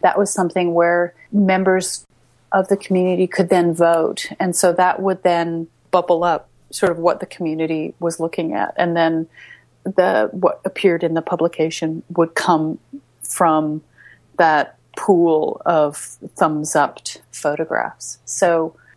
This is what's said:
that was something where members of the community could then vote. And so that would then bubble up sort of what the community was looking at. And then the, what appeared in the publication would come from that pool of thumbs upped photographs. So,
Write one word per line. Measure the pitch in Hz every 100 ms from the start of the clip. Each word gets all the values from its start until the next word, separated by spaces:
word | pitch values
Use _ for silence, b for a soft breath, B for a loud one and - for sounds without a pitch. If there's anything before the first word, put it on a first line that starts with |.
that | 185 -
was | 196
something | - 175 185 175
where | 170 170 175 175 b b
members | 208 190 185 190 185 185 - - _ _ _ _
of | 196 185
the | 202
community | - 185 180 180 180
could | - 170
then | 185 170
vote. | 165 165 165 - - - -
And | 185 -
so | 180
that | 175 180 -
would | 190 185
then | 180 170 170 165 165 _ _
bubble | 180 180 165
up | 175 160 - _ _
sort | - 190
of | 165
what | 170 -
the | -
community | - 165 156 160 160 156 -
was | 170 165
looking | 165 - 165
at. | - - -
And | 175 170
then | 165 160 165 B B B B _
the, | 190 190 180 113 214
what | 185 180 -
appeared | 185 - 196 170
in | 170
the | 160
publication | - 170 170 - 160 - 160 160 -
would | 170 165
come | - - 160 156 - _ 277 - _
from | - - 170 156 156 156 - b b b _ -
that | 160 151 - - _ -
pool | - 180 170 156 151 - -
of | 160 147 151 - - - -
thumbs | 160 151 151 151
upped | 139 - - - _
photographs. | - 147 147 160 58 58 - - -
So, | - - 175 165 165 b b